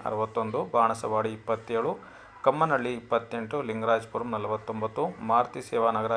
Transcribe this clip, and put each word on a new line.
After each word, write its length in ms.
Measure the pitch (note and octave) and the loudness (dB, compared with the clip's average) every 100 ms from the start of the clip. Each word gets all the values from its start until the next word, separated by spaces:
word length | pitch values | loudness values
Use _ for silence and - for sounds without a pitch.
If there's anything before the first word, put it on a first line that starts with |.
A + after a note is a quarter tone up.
| A#2 | -2
ಅರವತ್ತೊಂದು, 600 | G#2+ A2 A#2 A2 B2+ F3+ | -2 -2 -2 -2 -2 0
ಬಾಣಸವಾಡಿ, 680 | A#2+ A2+ A2 A#2 G#2+ A2 | 2 2 2 -2 0 0
ಇಪ್ಪತ್ತೇಳು, 640 | A2 - A2+ A2+ A2+ C#3 - - - - - | -4 -4 -4 -2 -2 -2 -4 -10 -20 -20 -2
ಕಮ್ಮನಹಳ್ಳಿ, 500 | C3+ D3+ D#3+ C3+ B2 | 2 4 4 2 0
ಇಪ್ಪತ್ತೆಂಟು, 680 | A#2+ A2+ A#2 A2 A#2 A2 D3 | -4 0 -2 0 -6 -4 -4
ಲಿಂಗರಾಜಪುರಂ, 680 | A#2+ A2 A2+ A2+ A2+ A#2 A#2+ | -2 0 2 2 0 -6 -4
ನಲವತ್ತೊಂಬತ್ತು, 960 | G#2+ G#2 A2 A2 A2 A2 C3+ F3 - A2+ | -4 -2 -2 -4 -4 -4 -2 -4 -4 2
ಮಾರುತಿ 360 | A#2 B2 C3+ | 4 2 -4
ಸೇವಾನಗರ, 500 | A#2+ A#2+ A2+ A2 A2 | -2 2 4 2 2